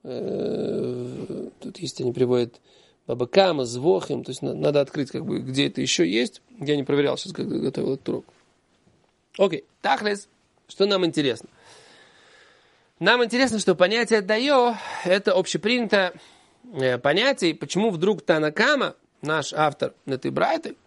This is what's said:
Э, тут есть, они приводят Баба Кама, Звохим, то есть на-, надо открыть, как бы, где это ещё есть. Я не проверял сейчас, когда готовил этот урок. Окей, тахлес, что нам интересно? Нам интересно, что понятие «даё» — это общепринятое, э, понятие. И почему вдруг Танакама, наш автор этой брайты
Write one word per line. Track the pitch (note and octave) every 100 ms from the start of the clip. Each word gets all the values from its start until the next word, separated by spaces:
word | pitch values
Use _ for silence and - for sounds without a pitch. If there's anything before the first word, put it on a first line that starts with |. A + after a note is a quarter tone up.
Э, | D3+ B2 - C3+ C3 C3+ C#3 C3 B2+ B2 B2 B2+ A#2 - - _
тут | A#2+ -
есть, | C3 -
они | B2+
приводят | A#2+ B2 B2 A#2 _ _ _ _ _ -
Баба | B2 B2
Кама, | G3 F#3+ D3+ B2
Звохим, | A#2+ D3+ F#3 - B2+
то | C3+
есть | C3
на-, | C#3
надо | D3 D3+ D3
открыть, | C#3 D#3 C3+
как | D3 D#3+
бы, | -
где | B2+ C3 C#3
это | -
ещё | C3 - E3+
есть. | G#3+ A#3+ - _ -
Я | C#3+ D3
не |
проверял | C3+ C#3+ C#3+ B2+
сейчас, | -
когда | D#3+ C3 -
готовил | C#3 - - C3+
этот | -
урок. | C3+ - _ _ _ _ _ _ _ _ _ _ -
Окей, | F#3+ D#3+ _ _
тахлес, | G3+ C4+ G#3+ G3+ - _ _ _ _
что | - G3+
нам | G3 F3
интересно? | D#3 C#3+ A2 - _ - - - - - _ _ - _ _ _ _ _ _
Нам | F3 A#3+
интересно, | A#3 A#3+ C4 A3
что | F#3+
понятие | E3+ F3+ A3 A#3 A3
«даё» — | F#3+ G#3+ C4+ C#4 A#3+ G#3+ - - F3+
это | G3 G3+
общепринятое, | F#3 F3+ E3+ G#3 B3 A3 G3+ F3+ - - _ _ _ B3
э, | E3+ C3 B2
понятие. | C#3 E3 C4 C4+ F3
И |
почему | D3+ C#3+ F3+ A3
вдруг | E3+ F#3+ F#3+
Танакама, | - D#3+ D3+ D3+ A#3+ C#4+ F#3 - _ _
наш | C#3+ D#3 C3+
автор | D3+ D3+ C3+ C3+ _ -
этой | C3 C3+
брайты | C3+ - D#4+ - C#4